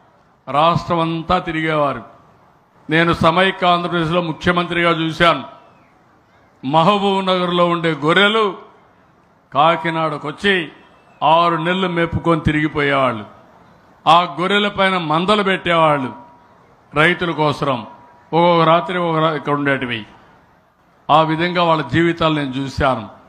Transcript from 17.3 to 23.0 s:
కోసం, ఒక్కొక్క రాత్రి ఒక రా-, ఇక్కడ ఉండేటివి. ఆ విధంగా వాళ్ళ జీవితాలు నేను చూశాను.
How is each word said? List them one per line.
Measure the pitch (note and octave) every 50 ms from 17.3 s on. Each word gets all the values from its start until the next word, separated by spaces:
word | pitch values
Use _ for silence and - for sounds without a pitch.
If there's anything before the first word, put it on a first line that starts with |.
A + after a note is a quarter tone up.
| D#3 C#3+
కోసం, | D#3 D3 C3+ - D3+ C#3+ C3 A#2 G#2 - - - - - - _ _ _ D#3
ఒక్కొక్క | E3 E3+ F3 E3+ E3 D#3+ D#3+
రాత్రి | E3 F3 E3+ F3+ F3+ F3+
ఒక | F3 E3+ D#3+ D#3 D#3
రా-, | E3 D#3
ఇక్కడ | C#3+ B2+ D3+ D3
ఉండేటివి. | C#3+ C#3+ C#3+ C3+ C3 C3 A#2+ A#2+ A2 G#2 - - - - - - _ _ _ _ _ _ _ _ _ _ _ _ _ _ -
ఆ | C#3 D#3 D#3+ D#3
విధంగా | D#3+ D#3 E3+ F3+ F3 F3+ F3
వాళ్ళ | E3 D#3+ D#3 D3 B2 B2
జీవితాలు | D#3+ E3+ E3+ E3 E3+ E3+ D#3+ D#3
నేను | D3 C#3+ C3 B2+
చూశాను. | C#3 C#3 C3+ - - D3 C3+ B2+ A#2